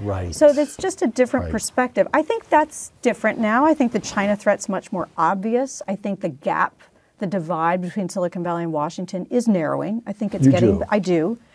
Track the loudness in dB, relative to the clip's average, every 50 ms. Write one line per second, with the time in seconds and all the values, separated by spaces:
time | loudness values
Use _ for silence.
0 | -6 -4 -4 -4 -4 -6 0 6 6 6 6 6 2 -2 -2 -6 -6 -6 -4 0
1 | -2 -2 2 2 0 2 2 -2 -2 -2 -4 -4 -4 -4 -2 -2 -2 0 2 0
2 | 0 2 2 0 0 0 -2 -4 -2 2 4 4 4 2 -4 -14 -14 -16 _ _
3 | -2 -2 -2 0 -2 -2 0 0 0 2 2 4 4 4 4 4 2 0 0 -2
4 | -4 -4 -4 -2 0 0 0 0 2 2 2 2 0 -4 -6 -6 -6 -6 -6 -6
5 | -6 -6 -2 0 2 2 2 0 -2 0 0 0 0 -2 -6 -12 -8 -8 -8 -6
6 | -4 -6 -6 -4 -4 -6 -6 -4 -4 -4 0 0 0 -2 _ _ -20 _ _ _
7 | _ _ _ -8 -6 -4 -4 -4 -4 -4 -4 -2 0 0 0 0 -4 -4 -6 -6
8 | -6 -4 -4 -4 -4 -4 -4 -4 -4 -4 -4 -4 -4 -4 -2 -2 -4 -4 -4 -8
9 | -10 -8 -6 -8 -8 -2 -2 0 2 2 2 2 2 0 -2 -2 -4 -4 -6 -6
10 | -6 -8 -8 -6 -6 -6 -2 4 4 6 6 6 4 4 4 2 0 0 -2 -2
11 | 0 2 2 2 2 0 -4 -6 _ _